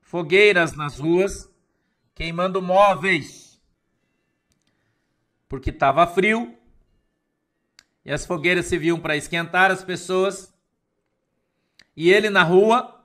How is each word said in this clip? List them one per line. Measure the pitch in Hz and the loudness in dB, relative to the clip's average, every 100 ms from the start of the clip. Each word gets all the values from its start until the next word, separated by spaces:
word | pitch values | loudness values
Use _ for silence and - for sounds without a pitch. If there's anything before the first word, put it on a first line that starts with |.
Fogueiras | _ 170 160 185 208 190 165 | _ -10 0 4 4 4 0
nas | 139 147 - | -4 -12 -6
ruas, | 151 175 190 - - _ _ _ _ _ _ | -2 0 0 -4 -18 _ _ _ _ _ _
queimando | _ 160 170 185 185 | _ -10 -4 -4 -4
móveis. | 180 185 202 175 185 170 127 - - _ _ _ _ _ _ _ _ _ _ _ _ _ _ _ _ _ _ _ _ | 0 4 4 4 0 -2 -2 -18 -20 _ _ _ _ _ _ _ _ _ _ _ _ _ _ _ _ _ _ _ _
Porque | 135 - | -8 -8
tava | - 139 135 139 | 0 0 2 2
frio. | - 202 220 233 - _ _ _ _ _ _ _ _ _ _ _ _ _ _ | 2 0 0 -4 -14 _ _ _ _ _ _ _ _ _ _ _ _ _ _
E | - | -10
as | 147 - | -10 -6
fogueiras | 175 151 180 170 | -4 0 0 -2
serviam | 175 156 170 | -2 -2 -2
pra | 160 151 | -2 -6
esquentar | 143 170 165 180 190 | -4 -8 -4 2 2
as | 185 | 0
pessoas. | - 175 - 185 190 196 - _ _ _ _ _ _ _ _ _ _ _ _ _ _ - | -6 -12 -4 -2 -2 -4 -18 _ _ _ _ _ _ _ _ _ _ _ _ _ _ -2
E | 165 | 2
ele | 202 214 | 4 2
na | 196 | 0
rua, | 165 185 214 233 247 - | 4 4 4 2 0 -16